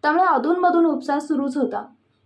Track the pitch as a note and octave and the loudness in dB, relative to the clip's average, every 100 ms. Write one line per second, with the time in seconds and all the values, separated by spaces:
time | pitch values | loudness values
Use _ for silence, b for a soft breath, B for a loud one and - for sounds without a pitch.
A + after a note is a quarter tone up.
0 | D4 E4 F#4 D#4 D4 F4+ F4+ E4+ E4 B3+ | 0 2 2 2 0 2 2 2 2 0
1 | - C#4+ D4 C4+ C#4 C#4+ A#3 G3+ G#3+ _ | -4 -4 -2 -4 -2 -2 -4 -6 -12 _
2 | _ _ | _ _